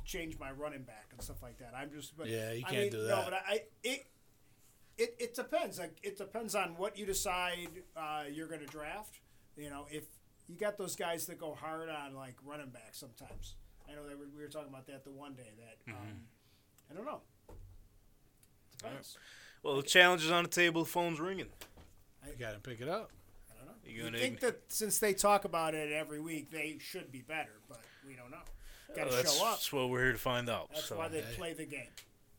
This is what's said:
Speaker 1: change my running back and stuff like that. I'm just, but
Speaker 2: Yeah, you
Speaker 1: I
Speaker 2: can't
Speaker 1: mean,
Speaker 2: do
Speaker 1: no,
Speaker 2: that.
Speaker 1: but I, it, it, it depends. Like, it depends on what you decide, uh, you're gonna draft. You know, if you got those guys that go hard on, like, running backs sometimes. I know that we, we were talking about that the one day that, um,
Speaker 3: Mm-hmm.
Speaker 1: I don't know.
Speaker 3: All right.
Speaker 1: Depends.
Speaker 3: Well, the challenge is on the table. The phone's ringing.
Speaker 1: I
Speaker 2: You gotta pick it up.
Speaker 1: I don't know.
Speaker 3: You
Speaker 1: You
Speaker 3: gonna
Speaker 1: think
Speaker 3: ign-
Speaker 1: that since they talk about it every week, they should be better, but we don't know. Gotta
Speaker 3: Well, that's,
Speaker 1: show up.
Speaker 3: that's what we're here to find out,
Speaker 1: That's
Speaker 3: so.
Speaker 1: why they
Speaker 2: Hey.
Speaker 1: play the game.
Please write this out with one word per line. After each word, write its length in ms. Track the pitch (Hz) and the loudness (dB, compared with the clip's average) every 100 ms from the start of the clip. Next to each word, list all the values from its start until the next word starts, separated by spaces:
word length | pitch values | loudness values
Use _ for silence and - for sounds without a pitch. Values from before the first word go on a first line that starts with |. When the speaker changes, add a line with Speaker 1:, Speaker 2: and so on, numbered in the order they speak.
| - | -6
Speaker 1:
change 320 | 185 165 156 | -4 -4 -6
my 120 | 135 | -8
running 320 | 135 147 139 | -6 -6 -6
back 240 | 123 - - | -12 -16 -16
and 100 | - | -12
stuff 200 | - 127 | -10 -10
like 160 | 123 113 | -12 -12
that. 140 | 120 123 | -12 -8
I'm 140 | 143 | -8
just, 260 | 147 135 - | -8 -12 -6
but 100 | 113 | -2
Speaker 2:
Yeah, 240 | 113 110 | 0 0
you 100 | 117 127 | -2 0
Speaker 1:
I 40 | |
Speaker 2:
can't 120 | 147 | 2
Speaker 1:
mean, 80 | 202 | 2
Speaker 2:
do 60 | 110 | 2
Speaker 1:
no, 80 | 110 | 4
Speaker 2:
that. 180 | 117 - | 4 4
Speaker 1:
but 80 | 185 190 | 0 2
I, 140 | 214 - - | 0 -2 -4
it, 240 | 240 277 - - - - - - - - - - | -2 -2 -4 -20 -20 -20 -20 -20 -20 -20 -6 0
it, 180 | 240 - | 0 0
it 160 | 233 - | -4 -4
depends. 440 | - 320 233 185 | 0 0 0 -2
Like, 180 | 165 - | -6 -6
it 140 | 196 196 | -8 -6
depends 360 | 196 226 220 196 | -6 -4 0 0
on 200 | 175 170 | 0 0
what 200 | 202 190 | -2 -2
you 80 | 196 | -2
decide, 640 | 190 196 180 180 175 170 175 - 160 | 0 2 2 2 0 -4 -10 -12 -6
uh, 260 | 156 151 147 | -4 -2 -4
you're 160 | 151 160 | -6 -6
gonna 180 | 160 139 | -8 -8
draft. 540 | 151 151 196 214 - - - - - | -8 -8 -8 -10 -16 -20 -20 -20 -12
You 120 | 147 | -10
know, 140 | 143 143 | -10 -8
if 140 | 151 147 - - _ - | -8 -10 -16 -20 _ -14
you 80 | 170 | -2
got 200 | 208 202 | -2 0
those 180 | 190 - | -4 -2
guys 300 | 175 165 165 | 0 0 -4
that 120 | 165 | -6
go 160 | 160 - | -6 -6
hard 300 | 156 160 165 | -6 -4 -4
on, 240 | 151 139 135 | -6 -8 -10
like, 200 | 131 123 135 | -12 -12 -10
running 240 | 147 135 | -10 -10
backs 300 | 120 - - | -14 -14 -14
sometimes. 560 | 147 - 131 98 - - - - - | -14 -14 -12 -8 -8 -12 -16 -20 -16
I 60 | 147 | -12
know 120 | 147 | -12
that 100 | 143 | -12
we, 60 | 143 147 | -12 -12
we 60 | |
were 60 | 147 | -10
talking 200 | 151 139 | -8 -8
about 160 | 135 135 | -12 -12
that 160 | 135 | -14
the 80 | 139 | -14
one 220 | 135 143 | -12 -12
day 160 | 127 113 107 | -14 -16 -18
that, 340 | 113 110 - | -20 -16 -12
um, 60 | 104 | -10
Speaker 3:
Mm-hmm. 920 | 104 95 - - _ - _ - - | -10 -12 -16 -20 _ -20 _ -20 -14
Speaker 1:
I 40 | 165 | -10
don't 100 | 269 | -8
know. 60 | |
Speaker 3:
All 100 | 220 - _ - - - - - - - - - _ - - - - | -8 -12 _ -18 -16 -16 -18 -20 -20 -20 -20 -20 _ -20 -20 -20 -12
right. 80 | 220 | -10
Speaker 1:
Depends. 280 | 269 - - - - - - | -10 -12 -16 -18 -18 -20 -6
Speaker 3:
Well, 140 | - 135 | 0 2
the 60 | |
challenge 420 | - 185 180 180 156 | 8 12 12 10 6
is 60 | |
on 120 | 175 | 4
the 60 | 175 | 6
table. 340 | 175 175 165 | 6 8 6
The 60 | 160 | 4
phone's 300 | 175 170 151 | 4 2 2
ringing. 260 | 180 190 123 - - - - - - - | 0 -2 -6 -10 -18 -18 -20 -20 -20 -16
Speaker 1:
I 60 | 135 | -12
Speaker 2:
You 20 | 127 | -6
gotta 220 | 113 104 | -6 -6
pick 220 | 127 113 | -8 -6
it 80 | 135 | -2
up. 220 | 202 208 - - - - | -2 -4 -14 -20 -20 -20
Speaker 1:
I 60 | - | -18
don't 100 | 143 | -16
know. 60 | - - | -16 -12
Speaker 3:
You 80 | - | -6
Speaker 1:
You 80 | |
Speaker 3:
gonna 140 | - - | -2 2
Speaker 1:
think 200 | 254 226 | 2 2
Speaker 3:
ign- 40 | |
Speaker 1:
that 200 | 247 - - | 0 0 -2
since 320 | - 214 - | -2 2 4
they 140 | 214 | 6
talk 320 | 196 202 202 196 | 8 8 8 6
about 280 | 165 160 | 2 2
it 180 | 156 151 | 2 0
every 260 | 151 156 147 | 0 -2 -4
week, 320 | 165 156 135 | -4 -4 -4
they 260 | 156 151 151 | -4 -4 -4
should 280 | - 185 151 | -8 -8 -8
be 100 | 131 | -12
better, 400 | 120 156 143 - - | -6 -4 -4 -10 -18
but 100 | 120 - - 139 | -18 -18 -18 -16
we 100 | 127 | -14
don't 140 | 123 | -14
know. 60 | 165 - - - - - - | -14 -12 -12 -12 -14 -8 0
Gotta 120 | 139 | 4
Speaker 3:
Well, 60 | 123 | 6
that's, 200 | 139 143 | 6 6
Speaker 1:
show 60 | 196 | 6
up. 60 | |
Speaker 3:
that's 180 | 208 - | 4 2
what 160 | 143 127 | 2 4
we're 140 | 123 | 6
here 80 | 127 | 6
to 60 | 113 | 6
find 300 | 131 123 120 | 2 2 2
out, 200 | 101 - | 0 -2
Speaker 1:
That's 120 | 156 - | -4 -2
Speaker 3:
so. 120 | 104 | -2
Speaker 1:
why 100 | 104 | -2
they 140 | 156 | -2
Speaker 2:
Hey. 120 | 123 - | -4 -4
Speaker 1:
play 180 | 170 | -6
the 120 | 160 143 | -6 -6
game. 220 | 139 120 - - - - | -8 -10 -16 -20 -20 -20